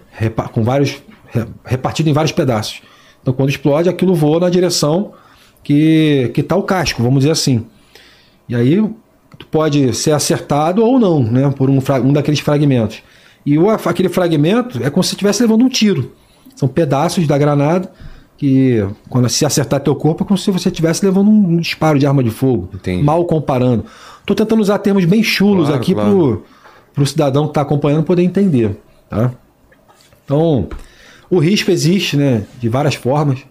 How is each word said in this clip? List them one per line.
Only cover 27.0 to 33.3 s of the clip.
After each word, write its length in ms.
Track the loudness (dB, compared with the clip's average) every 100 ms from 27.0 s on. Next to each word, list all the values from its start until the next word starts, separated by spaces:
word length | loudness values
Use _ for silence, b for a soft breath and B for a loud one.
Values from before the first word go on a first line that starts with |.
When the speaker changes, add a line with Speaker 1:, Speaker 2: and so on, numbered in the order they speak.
| -2
Speaker 1:
cidadão 400 | 0 0 0 -2
que 80 |
tá 60 | -2
acompanhando 420 | -2 0 0 0
poder 200 | 0 0
entender, 560 | 0 2 2 2 0 -4 -14 _ -8
tá? 220 | -2 -2 -4 _ _ _ _ _ _ _ _
Então, 440 | -4 0 2 0 -2 -8 B B B B B
o 80 | 0
risco 320 | 2 0 0
existe, 460 | 0 2 0 0 -2
né, 280 | 0 0 -4 -8
de 100 | -4
várias 260 | -2 -2
formas. 440 | -2 -2 0 0